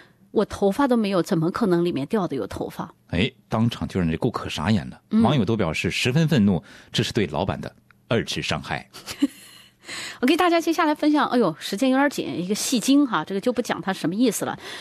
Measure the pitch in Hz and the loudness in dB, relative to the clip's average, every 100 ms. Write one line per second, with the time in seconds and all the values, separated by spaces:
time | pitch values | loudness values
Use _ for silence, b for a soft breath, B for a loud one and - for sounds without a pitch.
0 | B B B 220 202 - 196 196 277 240 | B B B -2 -2 0 0 2 2 2
1 | 202 190 165 175 160 - 196 170 175 139 | 2 0 2 2 0 0 2 2 2 -2
2 | 139 220 175 135 95 - - - - - | -2 -2 -2 -4 -6 -8 -8 -10 -12 -14
3 | _ 87 113 - _ 110 117 - - 98 | _ -2 -2 -4 _ 0 0 -2 -4 -2
4 | 85 80 123 - - - 82 107 65 - | 0 0 -2 -2 -6 -4 0 0 -2 -12
5 | - 220 226 147 98 113 85 78 92 - | -2 2 4 4 2 0 0 -2 -2 -2
6 | 127 139 156 156 101 85 - B B - | 0 2 2 4 4 2 -2 B B -4
7 | 110 117 98 73 98 69 - - _ _ | -2 0 -2 -2 -4 -4 -8 -14 _ _
8 | - 117 73 82 - 76 - 69 - - | -4 -2 -2 -4 -4 -4 -4 -8 -10 -18
9 | - - 277 - - - - _ - - | -16 -4 -4 -4 -20 -20 -20 _ -16 -14
10 | - - 254 339 359 339 330 330 311 302 | -12 -2 2 4 4 4 2 0 0 2
11 | 302 294 233 247 190 156 - 202 262 262 | 2 4 2 2 0 -2 -6 -2 2 2
12 | 285 - - 139 180 208 - 240 - 285 | 2 0 -6 -4 -4 -4 -2 0 4 4
13 | 277 170 156 196 247 247 240 185 175 185 | 4 0 -4 -4 -2 -2 -2 -4 -4 -4
14 | 156 196 247 - - - B B | -2 0 0 0 -4 -8 B B